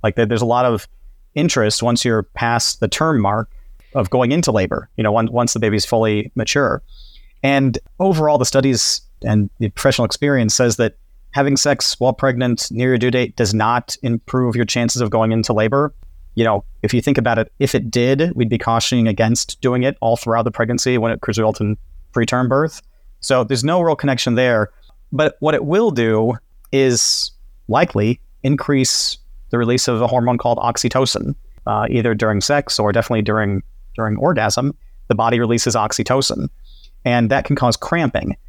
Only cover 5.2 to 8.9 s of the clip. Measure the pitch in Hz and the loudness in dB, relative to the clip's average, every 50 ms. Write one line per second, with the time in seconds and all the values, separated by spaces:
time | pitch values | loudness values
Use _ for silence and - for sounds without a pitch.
5.2 | 113 110 123 120 120 117 - 113 107 107 104 104 - - - 113 113 110 107 107 | 0 0 0 -2 -2 -2 -2 -2 0 0 0 0 -2 0 0 0 2 2 0 -2
6.2 | 107 - _ 127 110 - - 143 139 - - - - - - - - - - - | -4 -4 _ -6 -4 -2 0 0 0 0 -2 -4 -6 -12 -20 -20 -20 -20 -20 -20
7.2 | - - _ - - 135 139 139 135 131 117 - - - - - 185 190 185 156 | -20 -20 _ -4 -2 0 2 2 2 2 0 -2 -10 -12 -6 -2 0 0 2 2
8.2 | 156 151 147 143 127 - - 135 127 135 127 113 - - | 2 2 2 2 2 2 2 2 2 2 0 0 0 -2